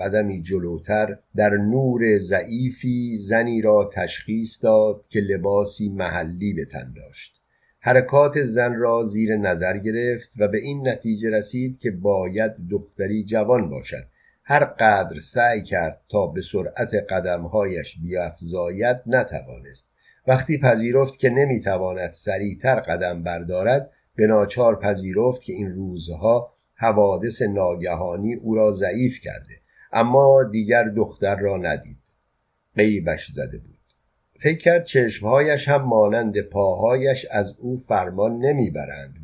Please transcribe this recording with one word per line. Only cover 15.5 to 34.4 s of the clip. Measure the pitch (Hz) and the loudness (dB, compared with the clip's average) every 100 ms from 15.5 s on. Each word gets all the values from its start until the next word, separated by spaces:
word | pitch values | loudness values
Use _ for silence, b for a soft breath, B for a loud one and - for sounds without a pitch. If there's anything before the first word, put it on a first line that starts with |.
| 110 | 0
کرد | 85 90 80 - _ | -2 -2 -2 -6 _
تا | 104 87 | -2 0
به | 87 | -4
سرعت | - 98 85 - 107 104 - | -6 -4 -4 -6 -2 -2 -2
قدمهایش | 92 90 87 85 107 101 85 73 82 | -4 -2 -4 -2 -2 -2 -4 -8 -10
بیفزاید، | 85 90 85 - 85 90 87 95 117 127 117 | -8 -6 -6 -8 -8 -6 -4 -2 0 -2 0
نتوانست. | 123 - 67 64 65 65 - - b b b - | -2 0 -6 -12 -18 -20 -20 -20 b b b 0
وقتی | 131 147 143 | 0 0 2
پذیرفت | 131 110 117 131 135 - | 2 2 2 2 0 0
که | 131 | 0
نمی‌تواند | 123 143 113 95 92 92 92 87 | 2 2 0 -2 -2 -2 -4 -8
سریعتر | - 101 95 101 87 127 | -8 -6 -4 -4 -2 0
قدم | 113 - 85 90 87 | 0 0 -2 -4 -4
بردارد، | 85 85 85 90 107 139 - b b - | -6 -8 -6 -2 0 0 -2 b b 0
به | 110 | 4
ناچار | 107 101 123 117 104 | 4 2 2 2 2
پذیرفت | 104 95 95 95 123 127 | 0 -2 -2 0 0 0
که | - | -6
این | 92 95 | -8 -8
روزها | 92 95 87 82 82 110 120 - _ _ | -8 -8 -10 -10 -2 0 0 -2 _ _
حوادث | - 117 104 101 90 110 - | -2 0 4 4 2 -2 -2
ناگهانی | 107 98 90 87 87 82 90 90 107 | -2 0 0 -2 -4 -4 -4 -4 -4
او | 117 110 | -4 -2
را | 110 107 | 2 2
ضعیف | 95 95 110 127 - | 2 -2 0 -2 -2
کرده، | - - - - b b b | -12 -14 -16 -20 b b b
اما | 110 120 135 139 135 110 | 0 4 6 8 6 4
دیگر | 110 104 117 | 0 2 2
دختر | 110 107 107 - 98 101 | 2 0 -4 -2 -2 0
را | 101 92 | -2 -2
ندید. | 87 71 - - _ _ _ _ _ _ _ - | -2 -4 -8 -20 _ _ _ _ _ _ _ 2
غیبش | 107 101 82 80 - | 2 2 -2 -6 -8
زده | 69 65 - | -10 -10 -12
بود. | - _ _ _ _ _ _ _ | -18 _ _ _ _ _ _ _